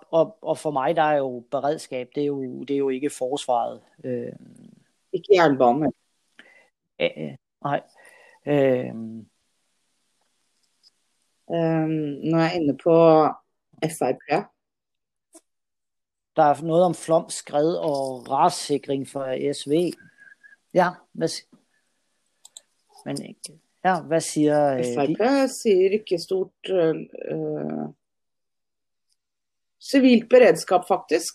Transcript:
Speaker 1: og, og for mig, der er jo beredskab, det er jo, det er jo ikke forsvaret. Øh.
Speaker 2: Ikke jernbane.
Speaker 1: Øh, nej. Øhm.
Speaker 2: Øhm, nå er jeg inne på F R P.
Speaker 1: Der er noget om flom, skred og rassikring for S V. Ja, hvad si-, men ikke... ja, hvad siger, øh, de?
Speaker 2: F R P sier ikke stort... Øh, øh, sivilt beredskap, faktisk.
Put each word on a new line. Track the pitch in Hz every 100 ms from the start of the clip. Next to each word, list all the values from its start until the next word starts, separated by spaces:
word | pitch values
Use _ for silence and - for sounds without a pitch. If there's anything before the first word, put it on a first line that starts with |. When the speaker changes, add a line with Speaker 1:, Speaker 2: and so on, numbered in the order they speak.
| -
Speaker 1:
og, | 160 151 -
og | - 151
for | 156
mig, | 143 139 170
der |
er | 151 147
jo | 135 123 117
beredskab, | 139 139 156 - 127 123 147
det |
er | 143
jo, | 139 131 135
det | 131
er | 139
jo | 139
ikke | 131 139
forsvaret. | - 127 143 - 120 117 117 _ _
Øh. | 131 123 120 - - - - _ _ _ _
Speaker 2:
Ikke | 185 175
jernbane. | 190 160 131 123 135 147 - _ _ _ _ _ _ _ _ _ -
Speaker 1:
Øh, | 82 - 78 135 _ _
nej. | 143 143 - _ - - _ _ 139
Øhm. | 143 135 127 127 113 113 113 110 _ _ _ _ _ _ _ _ _ _ _ _ _ _ _ _ _ _ _ _ _ - 170
Speaker 2:
Øhm, | 165 160 156 156 151 143 151
nå | 165
er |
jeg | 165 180
inne | 147 131
på | 175 165 165 156 151 - _ _ _ _ 156
F | -
R | 131
P. | 127 - 156 - _ _ _ _ _ _ _ _ - _ _ _ _ _ _ _ _ _ -
Speaker 1:
Der |
er | 151 135
noget | 165 165
om | 180 160
flom, | - 165 170
skred | - - 147 160 175
og | 165 143 135 127 117
rassikring | 139 170 - - 143 - 139 131
for | 139 135 131 143
S | 143 139
V. | 156 175 - - _ - _ - _ _
Ja, | 180 175 180 _
hvad | - 160
si-, | - - _ _ _ _ _ _ _ _ _ - - _ _ _ _ 143
men | 143 -
ikke... | - - 156 _ _ 185
ja, | 175
hvad | 139 165
siger, | - 156 147 147 143
øh, | 131
de? | 123
Speaker 2:
F | 120
R | 139 160
P | 233 277 269
sier | - 226 185 190
ikke | 208 - 175
stort... | - 190 185 _ -
Øh, | 185 160 160 - - -
øh, | 156 151 151 151 - 151 - _ _ _ _ _ _ _ _ _ _ _ _ _ _ _ _ _ _
sivilt | - 277 254 233 -
beredskap, | 254 214 165 - 180 -
faktisk. | 180 - 165 -